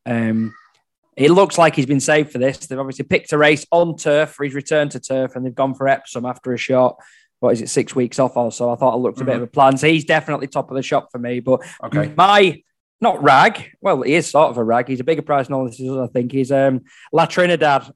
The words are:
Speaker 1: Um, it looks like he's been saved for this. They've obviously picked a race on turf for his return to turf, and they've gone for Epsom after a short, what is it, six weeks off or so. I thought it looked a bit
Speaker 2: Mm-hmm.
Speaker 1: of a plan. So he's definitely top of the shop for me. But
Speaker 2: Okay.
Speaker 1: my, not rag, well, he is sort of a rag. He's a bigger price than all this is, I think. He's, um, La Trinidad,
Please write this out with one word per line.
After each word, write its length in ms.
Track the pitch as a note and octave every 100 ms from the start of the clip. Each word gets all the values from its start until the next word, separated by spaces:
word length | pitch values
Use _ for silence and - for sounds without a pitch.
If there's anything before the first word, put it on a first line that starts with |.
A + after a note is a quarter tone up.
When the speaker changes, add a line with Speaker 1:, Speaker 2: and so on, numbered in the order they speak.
| B2
Speaker 1:
Um, 480 | A#2 A2+ A2+ A2 - _ _ _ _ _ -
it 140 | C#3+
looks 260 | F3+ G3 -
like 180 | D#3+ D#3
he's 100 | C3
been 140 | C#3
saved 320 | D#3 D3+ D3
for 60 | B2
this. 220 | C3 C3
They've 200 | - C3
obviously 260 | C3+ C3 C#3
picked 280 | F3+ -
a 40 | D3+
race 280 | D3+ D3+ -
on 260 | E3+ E3+ D#3+
turf 320 | D#3 D3 D3+
for 160 | - C#3+
his 80 |
return 340 | C#3 - D3+ D3
to 100 | C3
turf, 360 | - C3 B2+ B2+
and 100 | B2+
they've 80 |
gone 200 | A#2+ C3+ C3
for 120 | C3+
Epsom 380 | C3+ - B2 B2
after 280 | B2 B2+
a 40 | A#2+
short, 380 | - B2+ B2+ - - _ _ -
what 120 | B2
is 100 | A#2
it, 80 | A#2+
six 240 | C#3 A#2 C3
weeks 240 | A#2+ -
off 180 | B2+ A#2+
or 140 | A#2
so. 200 | - A#2+
I 40 | A#2
thought 180 | C3 A#2
it 40 |
looked 200 | A#2+ -
a 60 | B2+
bit 80 |
Speaker 2:
Mm-hmm. 100 | A#2+
Speaker 1:
of 60 | A#2
a 20 |
plan. 260 | C#3+ C3+ C3+
So 100 | D3+
he's 180 | E3 C#3
definitely 420 | D#3 D3+ C3+ C3+
top 220 | C#3+ -
of 40 | C3
the 60 |
shop 260 | - C#3 -
for 80 | B2
me. 200 | A#2+ B2
But 200 | B2 B2+ - -
Speaker 2:
Okay. 300 | A#2+ D3 D3+ D3+
Speaker 1:
my, 460 | F#3+ G#3 F#3+ D3 _ _ _ -
not 200 | A#3 D3+
rag, 480 | C#3+ C3+ G3+ - - _
well, 220 | G3 C#3+
he 100 | A#2
is 160 | E3 C#3+
sort 200 | C#3+ D#3
of 60 | B2
a 60 |
rag. 240 | A2+ A#2 B2+
He's 120 | C3
a 40 |
bigger 200 | C3 D3
price 240 | D3 C#3+ C3+
than 80 | C3+
all 100 | B2+
this 140 | A2+
is, 120 | C3 C3+
I 80 | A#2+
think. 240 | B2+ B2
He's, 200 | C3+ B2+
um, 300 | C3+ C3+ B2+ - - -
La 140 | D#3+ D#3
Trinidad, 640 | - F3+ E3 D3+ C3+ -